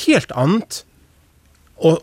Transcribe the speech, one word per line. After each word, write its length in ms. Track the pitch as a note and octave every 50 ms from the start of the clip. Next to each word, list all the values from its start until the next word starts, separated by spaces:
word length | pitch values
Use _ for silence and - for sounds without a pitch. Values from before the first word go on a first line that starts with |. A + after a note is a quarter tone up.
| -
helt 240 | D#4 D4+ G3+ - - -
andet 480 | B2 C3 D#3 G3+ A3+ - - - - - _ _ _ _ _ _ _ _ _ _ _ _ _ _ _ _ _ _ - -
at, 120 | D#3+ E3 -